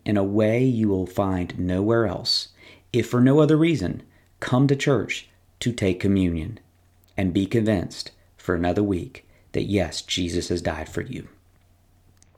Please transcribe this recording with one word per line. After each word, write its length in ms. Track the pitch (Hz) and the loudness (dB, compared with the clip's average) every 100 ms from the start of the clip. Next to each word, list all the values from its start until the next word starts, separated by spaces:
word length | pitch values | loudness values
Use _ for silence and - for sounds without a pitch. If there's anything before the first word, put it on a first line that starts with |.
| - | -2
in 120 | 101 | 0
a 60 | |
way 400 | 98 104 107 117 | 2 2 2 2
you 260 | 131 113 107 | 2 2 2
will 180 | 95 90 | 0 -2
find 500 | - 98 92 90 - | -2 0 0 -4 -4
nowhere 480 | 90 92 104 117 107 | -2 0 2 2 0
else. 440 | - - - - _ - - _ | -2 -4 -4 -4 _ -20 -20 _
If 160 | 123 107 | -2 0
for 140 | 123 | 4
no 180 | 127 143 | 6 6
other 180 | 151 156 | 6 4
reason, 460 | 165 147 87 - - _ _ _ | 4 2 -2 -6 -10 _ _ _
come 260 | - 123 139 | -2 2 4
to 80 | 139 | 2
church 540 | - 127 - - - _ _ _ | 2 0 -2 -8 -12 _ _ _
to 100 | - | -6
take 280 | 117 98 90 | 0 -2 0
communion 600 | 101 98 90 82 78 110 _ _ _ _ _ - | 2 2 2 0 -6 -12 _ _ _ _ _ -4
and 160 | 95 | 0
be 120 | 87 98 | 0 0
convinced 640 | 117 107 101 71 - - - _ _ | 0 2 0 -2 -10 -14 -16 _ _
for 180 | - 87 | -4 0
another 280 | 87 90 | 0 0
week 420 | 104 92 - - - _ _ | 0 -2 -6 -14 -20 _ _
that, 100 | - | -6
yes, 380 | - 101 82 - | -2 0 -2 -6
Jesus 480 | - - 87 85 82 | -6 -4 -2 -4 -4
has 120 | 87 | -4
died 280 | 85 78 78 | -4 -6 -8
for 120 | - | -10
you. 260 | - - - - _ _ _ _ _ _ _ _ _ | -10 -12 -14 -20 _ _ _ _ _ _ _ _ _